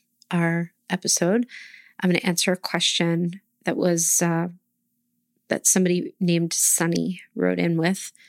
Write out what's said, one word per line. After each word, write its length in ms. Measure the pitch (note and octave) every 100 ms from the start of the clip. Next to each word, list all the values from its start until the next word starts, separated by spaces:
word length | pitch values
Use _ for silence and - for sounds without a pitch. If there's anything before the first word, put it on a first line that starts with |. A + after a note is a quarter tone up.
| _ _ -
our 400 | F3 E3+ E3+ E3+ _ -
episode, 580 | F#3 - - E3+ A#3 A#3+ - - - - -
I'm 80 | F#3
gonna 100 | F3
answer 280 | F#3+ E3+ -
a 60 | F#3
question 840 | - E3+ - - E3+ E3+ F3 F#3 _ _
that 140 | - -
was, 440 | F3+ E3+ E3+ -
uh, 280 | E3+ E3 F3 F3 _ _ _ _ _ _ _ _ -
that 180 | F3+ -
somebody 460 | F#3+ F#3 F3+ - -
named 340 | F3+ E3+ E3
Sunny 680 | - - - E3+ - F3+ F3+ - -
wrote 240 | F3+ F3+
in 180 | E3+ E3
with. 340 | E3+ F#3+ - -